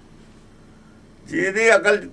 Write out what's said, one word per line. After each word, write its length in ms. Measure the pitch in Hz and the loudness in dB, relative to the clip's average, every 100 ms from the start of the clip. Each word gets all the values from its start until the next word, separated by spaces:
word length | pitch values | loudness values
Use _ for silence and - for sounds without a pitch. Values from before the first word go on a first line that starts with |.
| - - - - - - - - - - - - - | -20 -20 -20 -20 -20 -20 -20 -20 -20 -20 -20 -20 -10
ਜਿਹਦੀ 500 | 160 185 202 226 202 | -6 -4 0 2 2
ਅਕਲ 220 | 202 202 | 2 -2
'ਚ 120 | 139 | -4